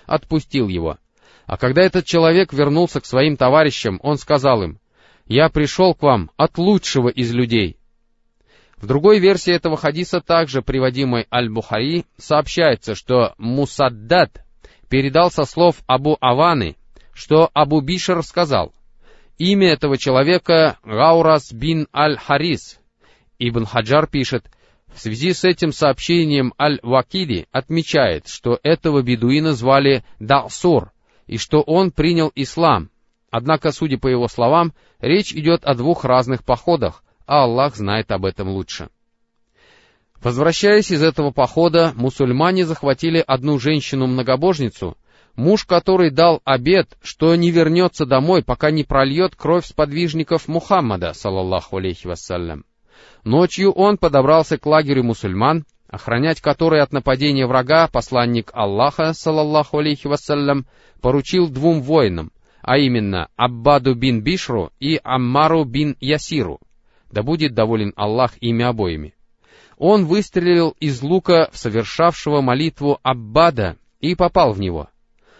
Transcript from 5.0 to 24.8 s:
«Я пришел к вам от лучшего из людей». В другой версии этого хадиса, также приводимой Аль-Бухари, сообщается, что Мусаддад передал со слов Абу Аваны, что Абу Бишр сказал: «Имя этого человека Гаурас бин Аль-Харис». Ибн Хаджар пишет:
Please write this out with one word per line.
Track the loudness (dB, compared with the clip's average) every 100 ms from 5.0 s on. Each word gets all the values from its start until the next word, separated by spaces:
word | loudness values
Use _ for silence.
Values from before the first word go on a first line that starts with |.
| _ _ -4
«Я | 0 2
пришел | 0 -2 2 2
к | 2
вам | 2 2 0 -2
от | -2 0
лучшего | 2 2 0 -2 0
из | 0 -2
людей». | -2 0 0 -2 -6 _ _ _ _ _ _ _ _ _ -8
В | -2
другой | 2 6 6
версии | 6 2 0
этого | 0 0 -2
хадиса, | -2 -4 -4 -4
также | 0 0 0 -2
приводимой | -4 -2 -2 -2 -2 -2 -2
Аль-Бухари, | -4 -4 -4 -6 -4 -2 -4 -6 _
сообщается, | -2 -2 -2 0 0 0 -4
что | -10 -2 0 0 -2
Мусаддад | -6 -2 -4 -2 -2 -2 0 2 2 -2 -20 _ -20 _ -4
передал | 0 2 2 2
со | 2
слов | -4 2 2 2 -2
Абу | -2 0 0
Аваны, | 2 2 2 2 -4 -8 _ -20 -20
что | -14 0 2 4
Абу | 2 2 0
Бишр | 0 -4 -2 -4
сказал: | -2 -2 0 0 -2 _ _ _ -20 -20 _ -6
«Имя | 0 2 2
этого | 2 0 -2
человека | 0 2 2 0 2 2 2 0
Гаурас | -6 0 4 4 4 2 0
бин | -8 -4 -2 -4
Аль-Харис». | -2 -2 -2 -2 -2 -2 -6 -8 -20 _ _ _ _ _ -8
Ибн | -4 -4
Хаджар | -2 -2 2 2 2
пишет: | -2 -4 -6 -8 _ _ _